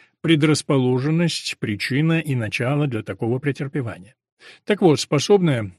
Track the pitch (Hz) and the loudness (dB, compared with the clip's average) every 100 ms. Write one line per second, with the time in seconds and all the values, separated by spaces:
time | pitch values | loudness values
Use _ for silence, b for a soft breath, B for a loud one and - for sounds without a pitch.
0 | b _ 160 160 156 147 - 139 127 127 | b _ 0 2 4 2 2 2 2 0
1 | 143 165 170 - - - 113 101 - 127 | 0 0 0 -2 -8 -8 -6 -6 -4 0
2 | 160 165 160 127 107 - 123 147 147 110 | 0 0 -2 -4 -4 -4 -2 -2 -2 -4
3 | 104 95 117 131 143 135 139 151 113 87 | -6 -6 -4 -2 -2 -4 -6 -6 -8 -10
4 | 92 _ _ _ B B - 208 185 139 | -18 _ _ _ B B -4 2 4 4
5 | - 147 - 202 170 123 101 | 2 -2 4 4 4 0 -4